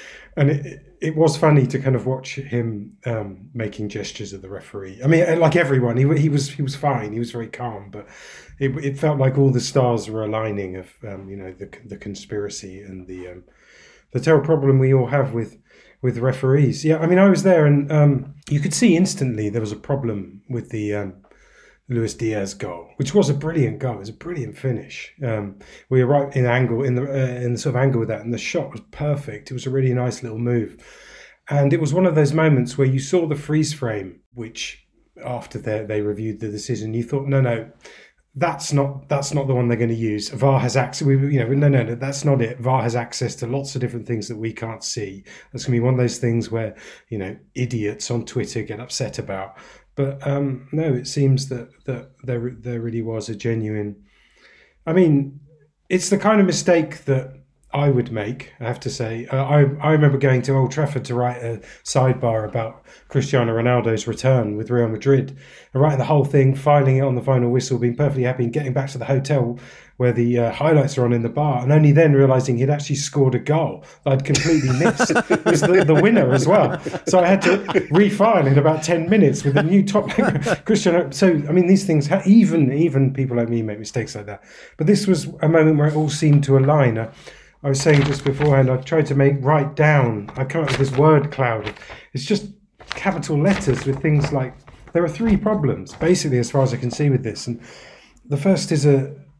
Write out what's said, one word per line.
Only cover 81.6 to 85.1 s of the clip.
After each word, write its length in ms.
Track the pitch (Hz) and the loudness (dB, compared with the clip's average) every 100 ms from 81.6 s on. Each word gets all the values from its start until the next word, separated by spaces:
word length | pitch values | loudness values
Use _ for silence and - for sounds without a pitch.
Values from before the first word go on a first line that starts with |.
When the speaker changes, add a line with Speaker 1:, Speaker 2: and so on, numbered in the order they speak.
| 180 | 4
Speaker 1:
these 200 | 190 - | 4 4
things, 200 | 156 139 | 0 2
ha-, 160 | 190 190 | 0 6
even, 460 | 220 185 165 127 | 6 6 4 2
even 420 | 143 170 135 135 | 2 2 2 0
people 240 | 135 120 120 | 0 -2 0
like 100 | 117 | 0
me 140 | 117 | -2
make 160 | 107 104 | -4 -8
mistakes 360 | 107 123 107 | -8 -6 -6
like 120 | 104 101 | -10 -12
that. 180 | 98 - - - - | -16 -18 -20 -16 -4
But 100 | 160 | 2
this 200 | 202 | 2
was 220 | 196 | 4